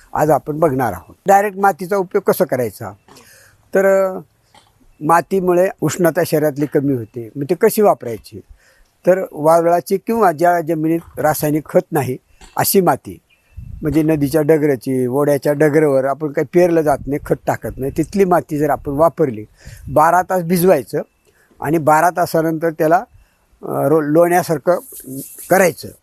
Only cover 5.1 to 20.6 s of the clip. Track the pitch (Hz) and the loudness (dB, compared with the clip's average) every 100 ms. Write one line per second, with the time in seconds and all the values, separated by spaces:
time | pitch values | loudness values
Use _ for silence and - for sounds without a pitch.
5.1 | 170 - 190 180 175 190 - 151 - 165 | 2 2 -2 2 2 2 0 -4 0 0
6.1 | 175 156 151 151 139 147 151 143 127 110 | 0 0 0 0 -2 -2 -2 -2 -4 -6
7.1 | 120 110 139 139 175 220 214 202 - 117 | -14 -12 -8 -4 0 0 4 2 2 -4
8.1 | 107 - 104 - - _ _ _ _ 175 | -12 -14 -20 -20 -20 _ _ _ _ 0
9.1 | 185 - 151 151 170 170 175 - 196 - | 0 -2 -2 2 4 4 0 0 -4 -2
10.1 | 226 190 147 175 175 156 160 160 165 - | 0 0 2 2 2 -2 -2 -2 -2 -6
11.1 | - 151 - 151 151 - 180 - 160 123 | -4 -2 -2 -2 -2 0 -2 0 -2 -4
12.1 | 135 _ _ - - 131 196 170 135 104 | -8 _ _ -10 -4 0 2 2 0 -4
13.1 | 85 _ _ _ - - - 156 147 156 | -18 _ _ _ -20 -18 -8 -2 0 2
14.1 | 156 139 156 147 156 147 131 135 131 123 | 0 0 0 2 2 2 -2 -2 -2 -2
15.1 | 139 147 139 147 147 156 151 151 135 135 | 0 0 0 0 2 2 2 2 2 0
16.1 | 139 151 156 143 175 175 165 147 135 131 | -4 -6 -4 -2 2 2 2 0 -2 -4
17.1 | 147 - 147 - 127 110 117 135 165 151 | -6 -4 -4 -4 -6 -6 -8 -6 -4 -4
18.1 | - 185 170 - 147 151 131 147 143 165 | 0 2 0 -2 -2 -2 -2 -4 0 0
19.1 | - 143 107 107 _ - - - 143 160 | 2 -2 -4 -12 _ -20 -18 -2 2 4
20.1 | 175 185 185 165 180 | 2 0 -2 -2 2